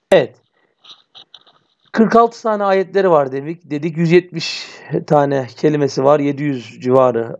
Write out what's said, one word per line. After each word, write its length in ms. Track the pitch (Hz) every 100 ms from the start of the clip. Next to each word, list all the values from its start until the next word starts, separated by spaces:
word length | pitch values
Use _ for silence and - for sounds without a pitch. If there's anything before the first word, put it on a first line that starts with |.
| -
Evet. 240 | 185 117 _ _ _ _ _ - - _ - _ - _ _ _ _ _
Kırk 240 | - 220 226
altı 260 | 233 -
tane 220 | 226 208
ayetleri 460 | 202 190 175 185 190
var 220 | 160 139
dedik. 380 | 135 143 170 139
Dedik 260 | 147 165 156
yüz 160 | 170
yetmiş 540 | 175 175 160 - - - - - 170 170
tane 400 | 151 139 139 123 -
kelimesi 480 | 156 151 139 151
var. 160 | 135 151
Yedi 220 | 143 139
yüz 380 | 147 131 113 -
civarı 560 | 123 131 127 113 117 -